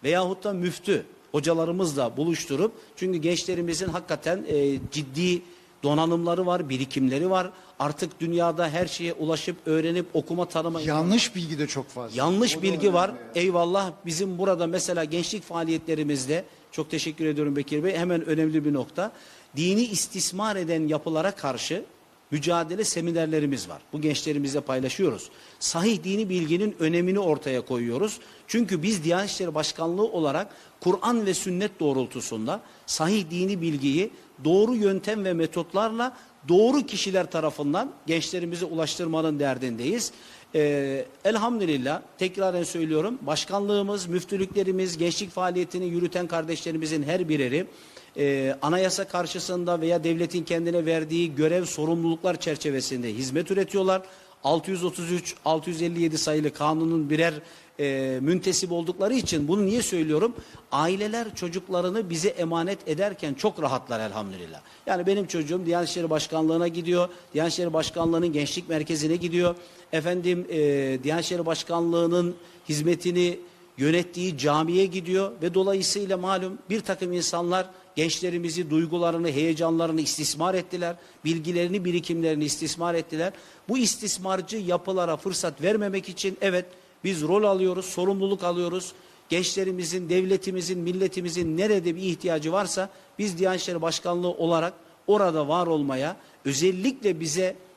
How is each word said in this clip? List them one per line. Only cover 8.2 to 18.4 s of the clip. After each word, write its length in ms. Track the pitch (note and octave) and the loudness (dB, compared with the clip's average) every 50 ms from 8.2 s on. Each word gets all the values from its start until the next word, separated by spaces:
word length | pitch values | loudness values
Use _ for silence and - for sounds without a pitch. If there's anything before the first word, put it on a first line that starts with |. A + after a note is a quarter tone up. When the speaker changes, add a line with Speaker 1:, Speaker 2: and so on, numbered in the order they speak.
| E3 E3 E3+ E3+ E3+ E3+ E3 D#3 F3 D#3+ | -4 0 2 2 2 2 2 2 0 0
Speaker 1:
her 180 | C#3+ E3+ F#3 F3 | 2 0 -2 -2
şeye 260 | - - E3+ E3+ E3+ | -2 -6 -4 -4 -4
ulaşıp 420 | - D#3+ D#3 E3 D#3 - - E3+ E3+ - | -4 -2 -2 -2 -2 -2 -6 -8 -6 -2
öğrenip 400 | - D#3 D#3+ D#3 E3 E3+ F3+ F3 F3 - | 0 2 2 2 2 0 0 -2 -2 -2
okuma, 320 | E3 - - F3 F3 F3 | -4 -2 -2 -2 -2 -2
tanıma 360 | E3 - E3 D#3+ E3+ E3 E3 | -2 -2 -2 -2 -2 -4 -4
Speaker 2:
Yanlış 540 | D#3 D#3 D3+ D3+ D#3+ F3 G3+ A#3 A3+ - - | -2 0 0 2 2 4 4 4 2 2 -2
bilgi 240 | F#3+ E3+ D#3+ D#3+ C#3+ | -6 -6 -4 -2 -2
de 80 | D3+ C#3+ | -2 -2
çok 200 | - C#3 B2+ - | -2 -6 -8 -8
fazla. 280 | - C3 B2 A2+ G#2+ A#2+ | -10 -10 -10 -6 -2 0
Speaker 1:
Yanlış 380 | C3 D#3+ F#3 G3+ A#3+ A#3+ D#3+ D#3+ | 2 2 4 4 2 2 0 0
Speaker 2:
O 20 | |
da 40 | F3+ | 0
Speaker 1:
bilgi 300 | F#3+ F#3 D#3 D3 G3+ F3+ | 0 0 2 2 4 4
var. 160 | E3+ F3+ G3 | 4 2 2
Speaker 2:
önemli 120 | B3 - - - - | -2 -8 -14 -6 -2
yani. 100 | F3 F3 | 0 0
Speaker 1:
Eyvallah. 460 | F#3+ F3+ F3 E3+ E3+ F3+ G3 G3 F#3 D#3+ - - | 2 2 2 2 2 2 0 0 -2 -6 -10 -8
Bizim 320 | E3+ D#3+ D#3 G3 G3 F#3 E3+ | -6 -4 -2 -2 -4 -2 -2
burada 300 | F#3+ F#3+ F#3 E3 F3 E3 | 2 2 2 2 0 -2
mesela 360 | E3+ F#3 D#3+ - F3+ E3 D#3+ | 0 -2 -2 0 -2 -2 -2
gençlik 400 | D3+ D#3 E3+ F3 - - G#3+ E3 | -2 -2 -2 -2 -2 -4 -8 -8
faaliyetlerimizde, 1000 | - F3 E3+ E3+ D#3+ E3 D#3+ D#3+ - D#3+ D3+ D#3 D3 D3 C#3 B2+ B2+ D3+ E3+ F#3+ - - - - - | -6 -6 -4 -2 0 -2 -2 0 -2 -2 0 0 0 0 -2 0 -2 -2 -4 -4 -6 -16 -20 -20 -14
çok 200 | - - D#3 D#3 | -6 -6 -6 -4
teşekkür 340 | - D#3+ - E3 D3+ - D#3+ | -2 -4 -4 -4 -4 -2 0
ediyorum 300 | D#3 D3+ D3 D3+ D3 C#3+ | 0 2 2 0 0 0
Bekir 280 | C#3+ C#3 - D3+ D3 D3+ | -2 -2 -2 -2 -2 0
Bey, 140 | F#3 F#3+ E3 | 0 0 0
hemen 280 | E3+ F3+ F3 E3 E3 | 0 0 0 0 0
önemli 400 | D#3+ D#3 D#3 | 0 0 2